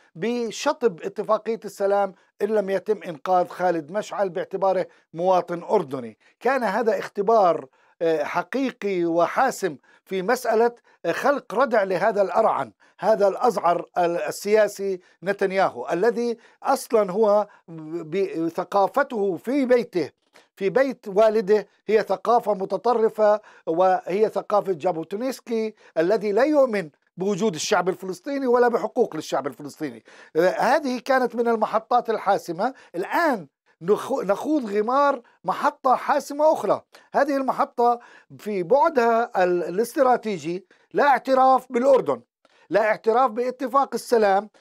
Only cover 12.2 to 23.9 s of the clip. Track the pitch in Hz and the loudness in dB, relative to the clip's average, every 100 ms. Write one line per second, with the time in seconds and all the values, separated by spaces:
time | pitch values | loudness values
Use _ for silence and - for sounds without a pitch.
12.2 | 190 185 208 131 120 _ _ _ 185 214 | 0 2 2 0 -4 _ _ _ 0 4
13.2 | 196 175 233 185 170 170 - - 175 170 | 2 2 0 2 0 0 -2 -2 0 0
14.2 | 151 160 202 214 208 208 196 180 _ _ | -6 -6 2 2 2 0 -6 -6 _ _
15.2 | 170 202 190 190 165 117 131 170 220 233 | -6 -2 -2 0 0 -2 -6 0 0 0
16.2 | 240 226 _ _ - 269 - 226 202 190 | -4 -6 _ _ -2 -2 0 0 0 0
17.2 | 214 208 202 _ - 165 156 170 160 190 | 2 2 0 _ -18 -16 -12 -10 -6 -4
18.2 | 185 156 165 175 180 196 190 - 277 226 | -4 -4 -4 -4 -2 0 2 0 -2 -2
19.2 | 196 165 - 285 254 247 214 175 - _ | -4 -4 -4 -2 2 2 2 -4 -4 _
20.2 | _ - _ - 190 175 277 233 - 190 | _ -20 _ -6 -4 -2 -4 -4 -4 2
21.2 | 220 214 185 214 190 _ - 214 202 190 | 2 2 0 0 0 _ -2 0 0 -4
22.2 | - 233 208 196 190 190 233 233 220 214 | 0 0 0 -4 -4 -4 -2 0 0 2
23.2 | 208 208 - - - 160 185 | 2 2 -4 -12 -4 2 2